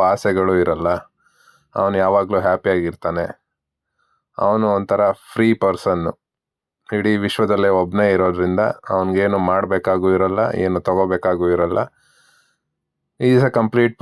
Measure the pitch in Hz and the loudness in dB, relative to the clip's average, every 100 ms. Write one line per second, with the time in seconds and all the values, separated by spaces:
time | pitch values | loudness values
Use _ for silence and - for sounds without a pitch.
0 | 92 101 104 95 92 90 85 78 85 90 | 2 2 0 0 2 2 0 0 -2 -4
1 | - _ _ _ _ _ _ - 98 98 | -6 _ _ _ _ _ _ -4 -2 0
2 | 95 101 95 101 92 92 104 90 85 82 | 2 2 0 0 0 0 0 0 -2 -6
3 | 85 85 85 - _ _ _ _ _ _ | -6 -6 -6 -10 _ _ _ _ _ _
4 | _ _ _ - 101 110 107 101 101 101 | _ _ _ -4 0 0 0 -2 -2 0
5 | 101 98 - - 113 110 98 90 - 90 | 0 -2 -8 0 0 2 0 -2 -2 -2
6 | 82 - _ _ _ _ _ _ - 104 | -4 -8 _ _ _ _ _ _ -8 -4
7 | 104 104 101 - 107 101 101 95 87 98 | 0 0 -2 -2 0 2 2 2 0 0
8 | 104 92 92 90 90 92 110 - - 95 | 2 2 2 0 -2 0 -2 -4 -6 -4
9 | 92 95 101 98 90 92 95 95 95 92 | -2 0 0 0 0 0 0 -2 0 0
10 | 95 95 95 98 117 92 92 90 - 92 | 2 2 0 0 -2 -2 -2 -2 -2 0
11 | 95 92 92 90 87 87 85 85 127 _ | 0 0 0 0 0 0 0 -2 -6 _
12 | _ _ _ _ _ _ _ _ _ _ | _ _ _ _ _ _ _ _ _ _
13 | _ _ 127 127 135 120 110 120 117 113 | _ _ 2 4 4 2 0 2 0 0